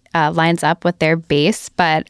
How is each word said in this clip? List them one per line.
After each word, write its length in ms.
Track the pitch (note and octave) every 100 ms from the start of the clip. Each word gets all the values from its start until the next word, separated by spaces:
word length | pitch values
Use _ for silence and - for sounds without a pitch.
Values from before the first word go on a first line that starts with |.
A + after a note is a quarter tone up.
| _
uh, 180 | E3+ D3+
lines 320 | E3 E3 E3+
up 220 | D3+ E3+ F3+
with 140 | F3
their 160 | D#3 E3
base. 500 | D#3+ C#3+ D#3 - -
But 380 | - E3+ D#3